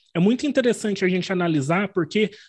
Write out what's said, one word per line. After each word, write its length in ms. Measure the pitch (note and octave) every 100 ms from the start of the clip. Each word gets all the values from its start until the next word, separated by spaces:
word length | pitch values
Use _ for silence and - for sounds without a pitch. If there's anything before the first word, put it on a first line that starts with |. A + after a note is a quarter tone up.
| _
é 60 | E3+
muito 260 | G3 B3 D4
interessante 580 | C4 B3 G#3 G#3+ G3
a 40 | F#3
gente 240 | F#3 F3
analisar, 600 | F#3 F3 D#3 C3 F3 G3
porque 380 | F3+ D#3 G#3 G#3 -